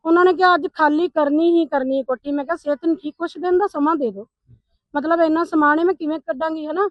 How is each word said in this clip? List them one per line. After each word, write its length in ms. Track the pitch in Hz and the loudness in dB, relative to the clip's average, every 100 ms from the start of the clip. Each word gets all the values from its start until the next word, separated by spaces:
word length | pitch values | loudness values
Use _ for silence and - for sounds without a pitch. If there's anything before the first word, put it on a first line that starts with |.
ਉਹਨਾਂ 200 | 320 349 | 0 4
ਨੇ 100 | 370 | 4
ਕਿਹਾ 200 | 330 359 | 4 4
"ਅੱਜ 120 | 349 320 | 2 -2
ਖਾਲੀ 340 | - 302 302 359 | 0 0 2 0
ਕਰਨੀ 520 | 320 285 302 339 339 | 0 0 2 2 2
ਹੀ 60 | 320 | 2
ਕਰਨੀ 320 | 285 262 269 | -2 -2 -4
ਹੈ 40 | |
ਕੋਠੀ।" 300 | 262 254 285 | -4 -6 -4
ਮੈਂ 120 | 285 | -6
ਕਿਹਾ 120 | 277 330 | -4 -6
"ਸਿਹਤ 220 | 294 294 330 | -4 -2 -2
ਨੂੰ 100 | 320 | -2
ਠੀਕ 180 | 294 - | -6 -8
ਕੁਛ 200 | 330 311 | -10 -6
ਦਿਨ 200 | 349 359 | -2 0
ਦਾ 80 | 403 | 0
ਸਮਾਂ 300 | 302 285 320 | 0 0 0
ਦੇ 140 | 240 | -4
ਦਿਓ, 160 | 196 226 _ _ - _ _ _ 294 | -6 -18 _ _ -20 _ _ _ -6
ਮਤਲਬ 240 | 311 339 | -2 0
ਇੰਨਾ 240 | 320 320 | 2 0
ਸਮਾਨ 340 | 339 320 294 302 | 0 2 2 2
ਹੈ, 60 | |
ਮੈਂ 100 | 349 | 0
ਕਿਵੇਂ 240 | 339 302 311 | -2 -4 -6
ਕੱਢਾਂਗੀ, 480 | 330 269 320 320 302 | -6 -6 -4 -6 -6
ਹੈ 60 | |
ਨਾ?" 160 | 339 403 | -4 -4